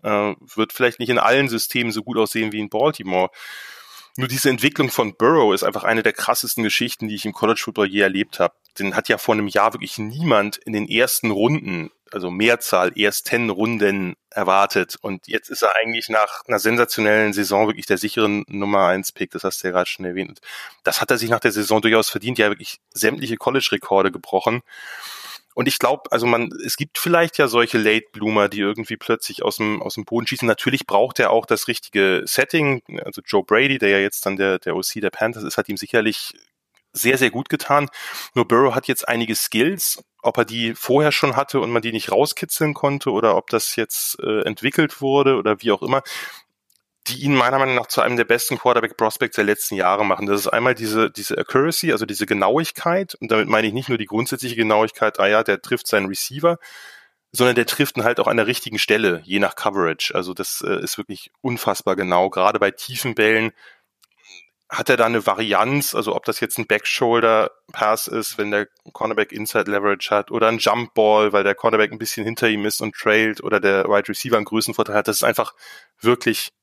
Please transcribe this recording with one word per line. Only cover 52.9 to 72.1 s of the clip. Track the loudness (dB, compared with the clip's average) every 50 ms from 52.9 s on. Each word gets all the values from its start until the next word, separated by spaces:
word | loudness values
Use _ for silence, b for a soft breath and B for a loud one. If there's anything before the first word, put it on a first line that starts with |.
| -2 -2 -2 -6 -10
Und | -12 -4 0
damit | 0 0 2 2
meine | 2 2 2
ich | 0
nicht | -2 -4 -4 -2
nur | -4
die | -4 -4
grundsätzliche | -4 -2 -4 -2 -2 -6 -6 -6 -8 -2
Genauigkeit, | -2 2 2 4 4 2 2 0 -2 -2 -2 0 0
ah | 0
ja, | 2 2 2
der | 2 2 -2 -2
trifft | -2 -4 -4 -4 -2
seinen | 0 0 0 0
Receiver, | 0 -6 -6 -8 -8 -8 0 0 0 0 0 B B B B B B B B B B B B _ _
sondern | 0 2 4 4 4
der | 4 2
trifft | 0 0 0 0 0 0
ihn | 0 0
halt | 0 2 2
auch | 2
an | 2 2 2
der | 2
richtigen | 0 -2 -4 -6 -8 -6 -4
Stelle, | 0 2 2 2 4 2 0 0 -4
je | -4 0 0
nach | 0 0 -2
Coverage. | -2 -4 -2 0 2 0 0 0 -2 -6 -4 -4
Also | -4 -4 -4 -8
das, | -8 -8 -8 -8 -6
äh, | -4 -4 -4 -4
ist | -4 -8 -8 -10
wirklich | -10 -12 -12 -16 -16 -20 _ _
unfassbar | -6 -6 -6 -2 -2 -2 -2 0 -2 -2 -2
genau, | -2 0 2 2 2 2 2
gerade | 2 2 2 2 4 4
bei | 0 0
tiefen | 0 -4 -14 -12 -10 -6 -6 -4 0
Bällen. | 2 2 4 4 2 0 -2 b b b b b b b b _ _ _ _ _ B B B -20 -20 B B _ _ _ _
Hat | -8 -6 0 2
er | 4 4
da | 4
eine | 2 2 0 2
Varianz, | 0 0 0 0 0 2 2 2 2 0 -2 -2 -2 -4
also | -2 -2 -2 -4
ob | -4 -4
das | -6 -4 -4
jetzt | -4 -4 -4 -6
ein | -2
Back-Shoulder-Pass | 0 0 0 0 -2 -2 0 0 2 2 4 4 4 4 4 2 0 -4 _ _ _ -4 -2 0 0 2 0 -2 -4
ist, | -6 -6 -6 -6 -4
wenn | -4 -4 -2
der | 0 -2 -2 _ _ _ _ -20
Cornerback | _ -6 -4 -2 0 0 -2 -2
Inside | -4 -10 -8 -2 -2 -2 -2 0
Leverage | -2 0 0 0 -2 -2 -2 0
hat, | 0 0 0 -2
oder | 0 2 2 2
ein | 2 2
Jump-Ball, | 0 0 0 0 -2 -2 _ 2 4 6 6 4 4 4
weil | 2 2
der | 2 2 -2
Cornerback | 0 0 2 4 4 2 0
ein | 0
bisschen | -8 -8 -8